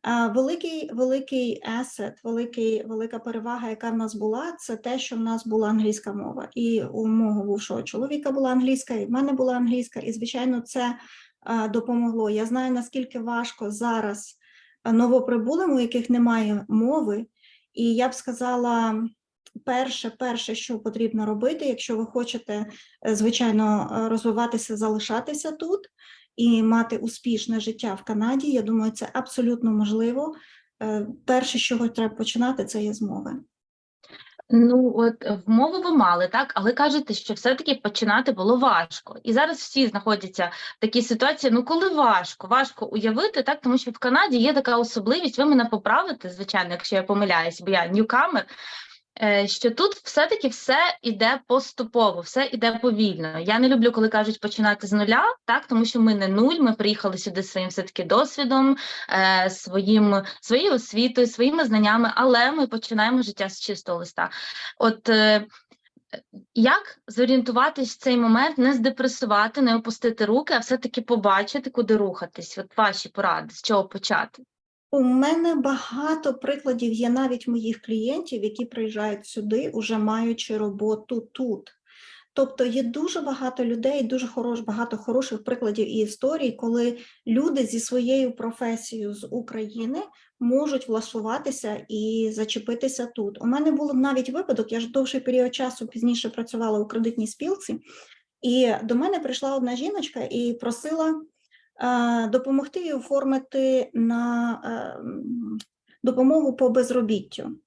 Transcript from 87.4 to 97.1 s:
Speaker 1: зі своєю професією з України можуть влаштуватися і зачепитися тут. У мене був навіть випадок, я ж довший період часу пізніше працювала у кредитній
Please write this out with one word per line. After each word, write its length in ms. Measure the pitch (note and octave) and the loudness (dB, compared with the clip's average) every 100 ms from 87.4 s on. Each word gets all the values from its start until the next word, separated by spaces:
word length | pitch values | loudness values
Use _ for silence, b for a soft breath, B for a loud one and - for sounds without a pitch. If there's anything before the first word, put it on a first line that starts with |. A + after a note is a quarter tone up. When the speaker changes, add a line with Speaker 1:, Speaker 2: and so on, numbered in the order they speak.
| D#4+ C#4 A3+ | 2 0 -2
Speaker 1:
зі 140 | A#3 | -2
своєю 520 | - B3+ A#3+ C4+ C4 | -2 -2 2 2 0
професією 840 | A#3+ A3+ A#3 A#3 A3+ - A3+ G#3 | -2 -8 -4 -6 -6 -8 -8 -8
з 140 | G#3 - | -10 -8
України 720 | A#3+ A#3 A3+ G#3+ A3 A3+ D4+ G#4 b b _ | -8 -8 -8 -8 -6 -6 -6 -8 b b _
можуть 480 | A#3+ C4 D4+ C#4 C4 | 2 2 2 -2 -2
влаштуватися 1000 | A3 A3 A3+ G#3+ C4 D4 C4+ G#3+ G#3 - | -4 -4 -8 -4 -4 -4 -6 -6 -8 -8
і 420 | A3 G#3+ A3+ A3 | -4 -2 0 -2
зачепитися 720 | G#3+ G#3+ A#3 G#3+ A#3 C4+ C4+ A#3+ | -2 -4 -4 -6 -4 -4 -4 -8
тут. 360 | - G3+ G3+ | -6 -8 -4
У 40 | A#3 | -2
мене 240 | C4+ D4+ | 2 2
був 220 | C#4+ D4 | 2 0
навіть 360 | C4 C4+ C4 B3+ | 2 2 0 -2
випадок, 420 | C#4 G4 A#3 A3 | -4 -2 -2 -2
я 80 | A3+ | -4
ж 100 | A#3 | -2
довший 300 | C4 C4 C4 | -2 -2 -2
період 340 | C4 B3+ B3 | 0 2 0
часу 320 | B3 C4 B3 A3+ | -2 -6 -6 -12
пізніше 420 | A#3 A#3 A#3 A3+ | -2 0 0 -4
працювала 500 | A#3 A#3 A#3 A3 G#3 | -6 -8 -4 -2 0
у 80 | G#3+ | -2
кредитній 400 | A#3 A3+ | -2 -2